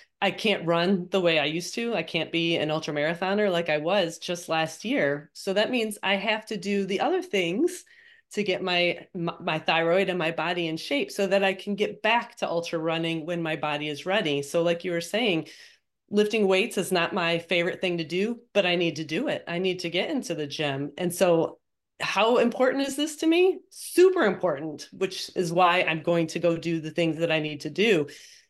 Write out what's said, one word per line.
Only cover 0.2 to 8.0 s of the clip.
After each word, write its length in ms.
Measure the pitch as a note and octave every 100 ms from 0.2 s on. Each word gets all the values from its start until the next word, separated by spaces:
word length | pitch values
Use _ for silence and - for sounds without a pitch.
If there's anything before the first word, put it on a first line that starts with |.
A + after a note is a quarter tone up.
I 100 | F#3+
can't 360 | G3 A3 F#3+ E3+
run 400 | E3+ F3 G3 F3
the 120 | G3
way 180 | F3 D#3+
I 60 | C#3+
used 280 | E3 F3 -
to. 180 | A#3 G3+
I 80 |
can't 300 | E3 E3+ D#3
be 240 | F3+ E3+ E3
an 120 | D3+
ultra 240 | D#3 D#3+
marathoner 560 | D3 D3+ E3+ F#3+ G3+ G#3
like 200 | E3+ E3
I 80 | D3+
was 400 | D#3 G3+ E3+ D#3+
just 320 | - F3 E3
last 340 | D#3+ D#3+ -
year. 460 | G#3 C4+ C#3+ D3 D3
So 220 | - -
that 180 | F#3+ A3
means 260 | B3+ A3 G3+
I 120 | F#3+ G3
have 300 | G3+ A3 G#3+
to 100 | G#3+
do 280 | F#3+ G3+ F#3+
the 140 | -
other 220 | B3 F#4
things 640 | - G3+ E3+ F#3+ F4 - - -